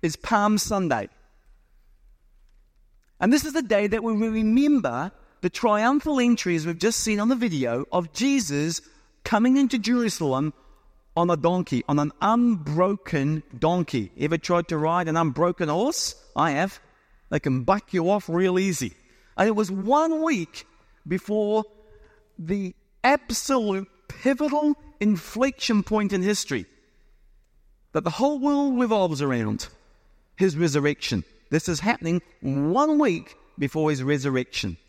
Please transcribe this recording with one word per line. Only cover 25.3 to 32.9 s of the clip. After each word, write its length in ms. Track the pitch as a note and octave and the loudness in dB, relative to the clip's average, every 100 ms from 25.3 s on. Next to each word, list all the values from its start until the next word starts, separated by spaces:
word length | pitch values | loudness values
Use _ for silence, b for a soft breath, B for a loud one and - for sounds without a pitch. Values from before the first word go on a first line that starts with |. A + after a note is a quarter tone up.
| G#3+ C4 C4 - G#3+ | -2 -2 -2 0 0
point 280 | F#3+ G#3+ G3+ | 0 0 0
in 100 | F#3+ | 0
history 440 | F#3 G#3 - B2+ - _ _ _ _ _ _ _ _ _ _ _ _ | 0 -2 -4 -6 -8 _ _ _ _ _ _ _ _ _ _ _ _
that 100 | D3+ | -4
the 80 | E3+ | -4
whole 300 | D#3 C4+ D4 | 0 0 2
world 400 | C#4 C#4+ C#4+ B3 | 2 2 2 2
revolves 420 | B3 A3 F#3 D3 | 2 2 2 0
around, 460 | C#3+ B2 A2 G#2+ - - _ _ _ _ _ | 0 0 0 -4 -8 -16 _ _ _ _ _
his 220 | - F#3+ D3+ | 0 0 2
resurrection. 680 | E3+ C#3+ D3 D3 - G#2 - _ _ | 0 2 0 -2 -4 -4 -6 _ _
This 180 | D3+ - | -4 -2
is 100 | D#3 | -4
happening 420 | F#3 A#3+ E3 F3 - _ | -2 -2 -2 -4 -4 _
one 580 | C3+ C#3 D3 G#3 D4+ | -4 -2 0 2 2